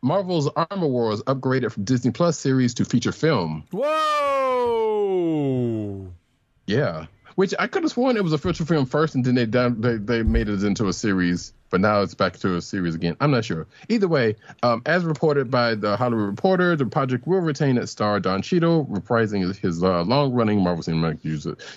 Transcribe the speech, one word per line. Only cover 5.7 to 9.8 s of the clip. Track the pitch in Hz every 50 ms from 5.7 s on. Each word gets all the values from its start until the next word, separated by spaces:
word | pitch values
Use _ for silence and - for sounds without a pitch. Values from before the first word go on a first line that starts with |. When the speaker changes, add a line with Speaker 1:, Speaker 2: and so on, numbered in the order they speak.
| 113 110 107 104 98 98 95 92 90 - _ _ _ _ _ _ _ _ _
Speaker 1:
Yeah. | - 98 123 147 110 85 78 78 80 _ _ _ - -
Which | - 190 190 196 -
I | 170 240
could | - 381 330
have | 311 -
sworn | - 240 269 254
it | 214 202
was | 170 156
a | 147
feature | - 185 165 - 170
film | 139 170 156 135
first, | 123 - 143 156 156 -
and | 135 123
then | 127 123
they | 127 120
done, | 113 104 123 123 123 120 107